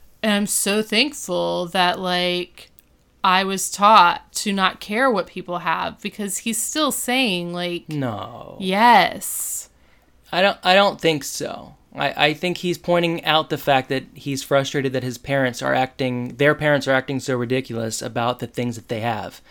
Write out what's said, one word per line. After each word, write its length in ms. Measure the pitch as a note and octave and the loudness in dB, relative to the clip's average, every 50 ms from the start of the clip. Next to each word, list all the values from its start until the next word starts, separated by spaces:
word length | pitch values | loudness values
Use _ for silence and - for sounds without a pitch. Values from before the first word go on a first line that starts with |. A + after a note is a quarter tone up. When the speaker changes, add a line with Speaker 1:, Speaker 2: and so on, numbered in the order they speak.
| - - _ _ | -20 -20 _ _
Speaker 1:
"And 120 | - A3 G#3 | -2 0 0
I'm 140 | G3+ G#3 G3 | 0 0 -2
so 340 | - - - G3+ G3+ G#3+ | -2 -2 -2 0 0 0
thankful 840 | G#3+ G#3+ G#3 A3 C4 D4+ - - - - F3 F3 E3+ F3 F3 F3 F3+ F3 | -2 0 0 0 0 0 -2 -8 -8 -4 -4 -2 -2 -2 -2 -4 -4 -4
that, 300 | E3+ F#3+ F3+ F3 F3 - | 0 0 2 2 0 -2
like, 720 | F#3 F3+ F3+ F3+ F3+ F3+ F3+ F3+ F3 - _ - - - _ - _ _ _ _ _ _ _ _ - | -2 -2 -2 0 0 0 -2 -2 -4 -8 _ -20 -20 -20 _ -20 _ _ _ _ _ _ _ _ 2
I 200 | F#3+ F3+ F#3+ G3 | 4 4 4 4
was 240 | G3 G3 F#3 - - | 2 -2 -4 -4 -6
taught 640 | - - G3+ G#3 A3 G#3 F3 F3 - - - _ - | -2 4 6 8 8 8 8 6 4 0 -6 _ -10
to 180 | - - G#3+ G3 | -6 -4 -2 0
not 260 | G3 F#3+ F3+ - - | 0 0 -2 -2 -4
care 280 | - - G#3 A3+ C4+ C4+ | -10 -6 -2 0 0 2
what 180 | A3+ F#3+ E3+ - | 2 0 -2 -4
people 320 | - F#3 F3 - F3 F3 | -10 -12 -10 -8 -8 -6
have," 420 | E3 F3 E3 F3+ - E3 D#3+ - | -4 -4 -2 -2 -4 -6 -8 -8
because 380 | - G#3 - - G#3 G3+ F#3+ - | -10 -10 -8 -6 -6 -6 -6 -6
he's 220 | - A#3 A3 - | -6 -4 -4 -4
still 300 | - - - D#4 D#4 C4+ | -4 -4 -2 -2 0 0
saying, 600 | - - - - B3 C4 C4 A3 F#3 F3 F3 F3 E3+ | -2 -2 -2 -2 0 0 0 0 0 -2 -4 -6 -6
like, 340 | F3 F3 F3 F3 F3 - - | -6 -6 -6 -6 -8 -8 -6
Speaker 2:
No. 680 | D#3 D3 C3+ B2 A2 G2 G2 A2+ A#2+ - - - - - | -4 -2 -2 -2 -4 -6 -8 -10 -12 -14 -16 -16 -12 -6
Speaker 1:
Yes. 1080 | G3 F#3 F#3 G3+ A3+ A#3+ A#3 G3+ E3+ - - - - - - - - - - - - - _ _ _ _ _ _ _ _ _ _ _ _ | -4 -2 2 4 6 8 8 8 6 4 0 -4 -8 -8 -8 -8 -8 -8 -8 -10 -12 -14 _ _ _ _ _ _ _ _ _ _ _ _
Speaker 2:
I 100 | - E3+ | 0 2
don't, 160 | F#3+ G3+ - - - | 2 2 2 2 2
I 120 | F#3 F#3 | 4 6
don't 240 | G3 G3+ G3 - - | 6 6 4 2 2
think 220 | - E3 D#3+ C#3+ - | 0 0 0 0 -4
so. 520 | - - - D3 - E2+ - - - D3 - _ _ - | -8 -8 -8 -8 -8 -10 -12 -14 -18 -20 -20 _ _ -6
I, 320 | - C#3+ C#3 - - D3 D3+ | -4 -2 -2 2 2 2 2
I 60 | D3+ | 2
think 240 | D3+ - F3+ F3 - | 0 -2 -4 -4 -2
he's 200 | - F3+ E3+ - | -2 -4 -4 -2
pointing 460 | - - F3 F3 F3 E3+ E3 E3+ - | 0 0 2 2 2 0 -2 0 0
out 240 | D#3+ D3+ D#3 D3+ - | 2 2 2 2 0
the 80 | D#3+ D3 | -4 -2
fact 300 | - - C#3 C3+ B2+ - | 2 2 2 2 2 0
that 140 | C3+ C3 - - - | -4 -6 -6 -8 -14
he's 300 | C#3+ - C#3+ C#3 C3 - | -12 -8 -6 -6 -6 -2
frustrated 480 | - D3 C#3 C3+ C3+ - D3 C3 C3+ B2+ | 0 2 2 2 0 -2 -2 -2 -2 -2
that 100 | B2+ B2 | -2 -4
his 140 | B2+ B2 - | -6 -8 -8
parents 440 | - - C#3 C#3 C3 B2+ A#2+ - | -6 -2 0 0 0 0 -2 -4
are 120 | C3+ C3+ C3 | -2 0 0
acting, 640 | B2+ C3 B2+ - - C3 B2+ B2 B2 B2 B2 B2 | 0 0 -2 -2 -4 -4 -2 -2 -4 -6 -6 -2
their 180 | A#2+ C#3+ D3 D3+ | 2 2 2 2
parents 340 | D3 D3+ D3+ D3 C#3 C3 C#3+ | 2 2 2 2 2 2 2
are 40 | C3+ | 0
acting 260 | C3 B2+ - C#3 C3 | 0 0 -2 -6 -6
so 160 | - - C3 | -4 -4 -4
ridiculous 680 | B2 B2 A#2 B2+ C3 C3 - A#2 A2+ A2+ A2+ A2 - | -2 -2 -2 -2 -2 -2 -4 -6 -6 -6 -6 -6 -6
about 380 | A#2+ A#2+ A2+ A#2+ A#2 A#2+ B2 - | -8 -6 -4 -2 -2 -2 -2 -2
the 60 | B2+ A2+ | -6 -8
things 280 | - - B2 A#2+ A2+ | -6 -6 -4 -4 -6
that 140 | A2+ G2 - | -8 -8 -8
they 100 | A#2+ A2 | -6 -4
have 420 | G#2+ A#2 A2+ G#2 F#2 F2+ - - - _ | -2 -4 -4 -4 -6 -10 -14 -16 -20 _